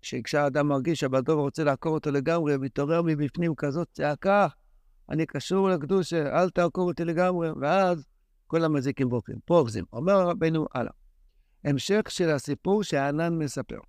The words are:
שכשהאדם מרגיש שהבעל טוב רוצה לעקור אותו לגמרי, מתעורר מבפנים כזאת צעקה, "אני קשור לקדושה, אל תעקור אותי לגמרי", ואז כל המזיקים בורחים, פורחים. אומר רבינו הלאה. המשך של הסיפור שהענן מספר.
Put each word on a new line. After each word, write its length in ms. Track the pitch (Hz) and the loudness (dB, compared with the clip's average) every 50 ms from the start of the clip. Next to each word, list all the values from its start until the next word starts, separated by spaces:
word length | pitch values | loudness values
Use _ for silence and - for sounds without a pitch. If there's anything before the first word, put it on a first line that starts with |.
שכשהאדם 640 | - - - 131 113 - - 147 147 143 131 151 147 147 | -12 -8 -8 -8 -6 -2 0 2 2 2 2 2 0 2
מרגיש 320 | 143 139 127 143 165 139 | 0 0 0 0 -2 0
שהבעל 240 | - 135 131 131 127 | 0 0 0 0 2
טוב 160 | 120 165 151 | 2 2 2
רוצה 240 | 143 139 - - 160 | 2 -2 -2 0 0
לעקור 300 | 147 139 131 - 165 156 | 0 0 0 -2 -2 -2
אותו 180 | 156 - 151 | -2 -2 0
לגמרי, 460 | 139 143 135 160 165 170 165 147 147 139 | -2 0 0 0 0 0 2 2 0 0
מתעורר 440 | 135 135 - - 143 143 165 170 | 0 -4 -2 -2 0 0 2 2
מבפנים 540 | 170 165 156 143 151 139 - - 175 170 156 | 2 0 0 0 -2 -4 -2 -2 -2 -2 -2
כזאת 320 | - - 143 135 160 175 - | -2 -4 -4 -2 -4 -6 -6
צעקה, 560 | _ - - 147 147 - - 196 196 208 202 165 - _ _ _ _ _ _ _ _ _ _ - | _ -4 -2 -2 -2 -2 0 2 4 4 4 2 0 _ _ _ _ _ _ _ _ _ _ -6
"אני 160 | - 151 160 | -2 -2 -2
קשור 440 | - - 143 - - 175 190 190 190 | -2 -2 -8 -4 0 0 2 2 2
לקדושה, 720 | 185 165 139 135 190 196 180 - 170 165 151 139 123 151 | 2 0 0 0 0 0 0 0 -2 -2 -2 0 2 2
אל 80 | 180 185 | 2 2
תעקור 380 | - - 175 170 - - 185 175 | 2 2 0 0 0 0 -2 -2
אותי 180 | 170 - 175 | -2 -2 -4
לגמרי", 460 | 165 170 156 180 185 180 175 165 160 156 143 | -2 0 0 2 2 2 0 -2 -4 -4 -2
ואז 440 | 131 143 170 190 196 180 175 160 139 _ _ _ _ _ _ _ _ _ | 0 0 2 4 4 2 2 -2 -4 _ _ _ _ _ _ _ _ _
כל 160 | - 160 165 | 0 0 2
המזיקים 460 | 160 151 147 127 139 131 - 139 123 | 2 2 0 0 -2 -2 0 0 0
בורחים, 260 | 120 120 - - - 107 - | 0 -2 -4 -6 -12 -14 -2
פורחים. 400 | - 170 175 151 117 110 113 87 - - | 2 4 4 4 4 -2 -6 -8 -8 -8
אומר 340 | 113 143 180 202 196 185 175 | -4 0 2 4 4 4 2
רבינו 380 | 175 - 160 160 160 160 156 - - | 0 0 0 0 0 0 -2 -4 -4
הלאה. 200 | 131 120 - - _ _ - _ _ _ _ _ _ _ _ _ _ - | -6 -6 -6 -8 _ _ -20 _ _ _ _ _ _ _ _ _ _ -2
המשך 380 | 143 143 131 - - 196 214 214 - | -2 -2 0 0 0 0 0 0 -2
של 200 | - - 185 165 | -2 -2 0 2
הסיפור 540 | 156 143 - - 143 - _ 180 196 214 202 | 0 0 -2 -4 -8 -4 _ 0 0 0 0
שהענן 540 | - - 143 139 143 143 151 165 170 170 165 | 0 -2 -2 0 0 -2 -2 -2 -2 -2 -2
מספר. 420 | 156 139 - - 123 _ - 104 - | -4 -4 -4 -6 -8 _ -10 -16 -16